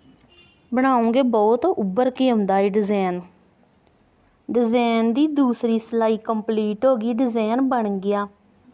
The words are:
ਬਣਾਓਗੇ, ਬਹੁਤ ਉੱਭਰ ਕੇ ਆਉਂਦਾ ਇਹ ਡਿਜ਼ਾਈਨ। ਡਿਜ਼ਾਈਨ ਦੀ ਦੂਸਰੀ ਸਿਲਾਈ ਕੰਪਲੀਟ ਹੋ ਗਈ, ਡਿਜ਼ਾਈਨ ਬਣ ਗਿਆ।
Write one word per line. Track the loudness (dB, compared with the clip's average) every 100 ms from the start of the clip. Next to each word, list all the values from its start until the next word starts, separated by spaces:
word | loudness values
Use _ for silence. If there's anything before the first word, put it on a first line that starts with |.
| _ _ _ _ -20 _ _
ਬਣਾਓਗੇ, | 0 2 2 2 2
ਬਹੁਤ | 2 2 2 2 0
ਉੱਭਰ | 0 -2 0 -2
ਕੇ | 0 0
ਆਉਂਦਾ | 2 2 2
ਇਹ | 2
ਡਿਜ਼ਾਈਨ। | 0 0 0 -2 -4 -10 _ _ _ _ _ _ _ _ _ _ _ -4
ਡਿਜ਼ਾਈਨ | -2 0 0 0 0 0
ਦੀ | 0 0
ਦੂਸਰੀ | 2 0 0 -2 -2
ਸਿਲਾਈ | -2 -2 0 0
ਕੰਪਲੀਟ | -2 -4 -2 -2 -2 0 0
ਹੋ | 2
ਗਈ, | -2
ਡਿਜ਼ਾਈਨ | -2 -2 -2 -2 0
ਬਣ | 0 0 -2 -4
ਗਿਆ। | -2 -4 -4 _ _ _ _